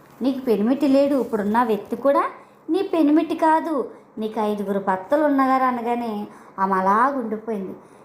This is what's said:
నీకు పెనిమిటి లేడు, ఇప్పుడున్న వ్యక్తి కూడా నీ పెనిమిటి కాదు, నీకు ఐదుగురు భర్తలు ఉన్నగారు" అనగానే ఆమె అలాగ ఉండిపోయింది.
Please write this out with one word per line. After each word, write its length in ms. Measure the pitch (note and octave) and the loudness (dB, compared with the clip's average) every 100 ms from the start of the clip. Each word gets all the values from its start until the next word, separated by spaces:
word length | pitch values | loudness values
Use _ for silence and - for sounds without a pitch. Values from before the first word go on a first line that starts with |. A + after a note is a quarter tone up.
| - - | -20 -6
నీకు 160 | B3 C4 | -4 -2
పెనిమిటి 500 | B3+ G3+ A3 C4+ D4 | 0 0 0 0 4
లేడు, 260 | C4+ C#4 | 4 4
ఇప్పుడున్న 480 | C#4 A3+ A3 G3+ A3+ | 2 0 -2 0 0
వ్యక్తి 340 | A#3+ G#3 - A#3+ | 0 -2 -4 -2
కూడా 280 | C4+ D4+ - - - - - | 0 2 0 -6 -20 -14 -4
నీ 120 | F4+ | -2
పెనిమిటి 520 | G4 E4+ D4 D#4 E4 | 0 2 4 4 2
కాదు, 560 | E4 D#4+ D#4+ E4 C#4+ G3+ - - - | 0 2 2 0 -4 -6 -12 -16 -8
నీకు 220 | G#3+ A3+ | -6 -4
ఐదుగురు 380 | G#3+ G#3 G3 G3 | -2 -2 -4 -4
భర్తలు 460 | G3 F#3+ - D4 | -2 -4 0 2
ఉన్నగారు" 380 | D4+ C4+ C4 C4 | 2 2 2 2
అనగానే 640 | C4 A#3+ A#3 A#3+ A#3 G#3 G#3 - - - | 2 0 -2 -4 -4 -8 -10 -14 -16 -4
ఆమె 160 | F#3+ | -2
అలాగ 440 | F#3+ F#3+ G#3+ C4 C4+ | 2 2 4 2 0
ఉండిపోయింది. 560 | A3 G#3+ - G#3 F#3+ - - - | -6 -6 -6 -6 -8 -12 -20 -20